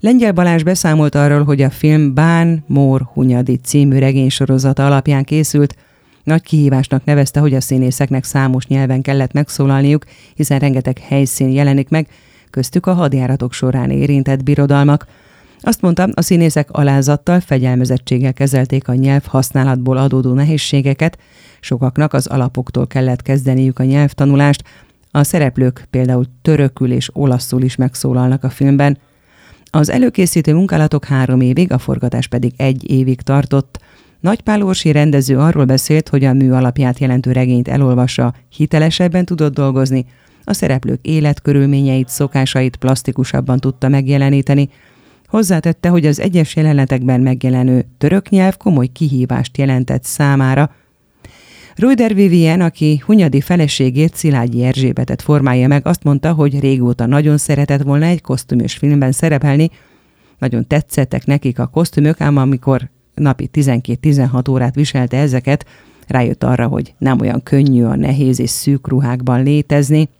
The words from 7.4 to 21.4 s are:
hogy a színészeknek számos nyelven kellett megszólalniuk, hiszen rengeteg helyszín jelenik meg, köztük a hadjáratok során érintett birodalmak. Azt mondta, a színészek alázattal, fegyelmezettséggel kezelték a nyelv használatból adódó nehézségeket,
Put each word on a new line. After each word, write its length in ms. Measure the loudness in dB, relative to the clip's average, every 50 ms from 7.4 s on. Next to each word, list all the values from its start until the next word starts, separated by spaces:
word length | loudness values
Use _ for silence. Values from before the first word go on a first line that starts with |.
hogy 140 | 0 2 2
a 60 | 0
színészeknek 640 | -2 -2 -2 0 0 0 0 -2 -2 -2 -2 -4 -4
számos 420 | -4 -2 -2 0 0 0 -2 -2
nyelven 360 | -2 -2 0 0 0 -2 -2 -2
kellett 300 | -2 -2 -2 -2 -2 -2
megszólalniuk, 720 | -4 -4 -4 -2 -2 0 0 2 2 2 2 2 0 -2 _ -20 -20 -20 -20 _
hiszen 240 | -6 -2 -2 0 0
rengeteg 400 | 0 0 0 -2 -2 -4 -6 -6
helyszín 500 | -6 -4 0 0 0 0 -2 -2 -2 0
jelenik 400 | 0 2 2 2 2 0 0 0
meg, 200 | -2 -2 -2 -4 _ _ _ _ _ _ _ _
köztük 360 | -6 -6 -6 -2 -2 -2 0
a 60 | 0 0
hadjáratok 600 | 0 0 0 0 0 0 0 -2 -2 -4 -6 -6
során 380 | -4 -4 -2 -2 0 -2 -2
érintett 520 | -2 0 0 0 0 0 0 0 -2 -2 0
birodalmak. 640 | -2 0 0 2 2 2 2 4 4 2 2 0 -6 _ _ _ _ _ _ _ _ _ _
Azt 200 | -2 -2 -2 0
mondta, 280 | 0 0 0 2 0 -2 0
a 80 | -2 -2
színészek 480 | 0 2 2 2 2 2 0 -4 -2
alázattal, 680 | -2 0 0 2 2 2 2 2 0 -2 _ 0 0 0
fegyelmezettséggel 920 | 0 0 -2 0 0 0 0 0 0 0 -2 -4 -2 -2 -2 -2 0 -2 -2
kezelték 560 | -2 -2 0 0 0 0 0 -2 -4 -2 -2
a 60 | -2
nyelv 300 | 0 2 2 2 0 -2
használatból 680 | -2 -2 -2 -2 0 -2 0 0 0 0 -2 0 -2 0
adódó 360 | 0 0 0 0 0 0 0 0
nehézségeket, 880 | 0 0 0 0 -2 -2 -2 -2 0 0 0 -2 0 -2 -4 -4 -6 _ _ _ _